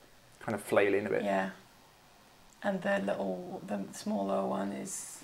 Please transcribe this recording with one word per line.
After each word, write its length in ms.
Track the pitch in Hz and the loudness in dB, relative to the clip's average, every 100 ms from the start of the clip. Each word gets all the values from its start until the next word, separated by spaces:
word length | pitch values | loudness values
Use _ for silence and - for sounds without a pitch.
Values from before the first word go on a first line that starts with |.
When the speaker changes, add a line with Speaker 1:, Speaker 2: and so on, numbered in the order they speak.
| - - - - | -20 -20 -20 -12
Speaker 1:
Kind 160 | - 104 | -4 -4
of 60 | |
flailing 440 | - 110 101 98 104 | 2 4 6 6 4
a 40 | |
bit. 140 | 104 | 2
Speaker 2:
Yeah. 280 | 202 196 190 - - - - - - - - - - - | 2 2 0 -4 -16 -20 -20 -20 -20 -20 -20 -20 -20 -6
And 180 | 208 190 | -2 0
the 180 | 202 196 | 2 0
little, 640 | 196 196 196 185 180 190 98 | 0 0 -2 -4 -6 -10 -6
the 160 | 196 196 | -4 -4
smaller 520 | - 214 208 196 196 196 | -6 -2 -2 0 0 0
one 260 | 196 196 | 0 -2
is 480 | 196 196 - - - | -4 -6 -8 -10 -12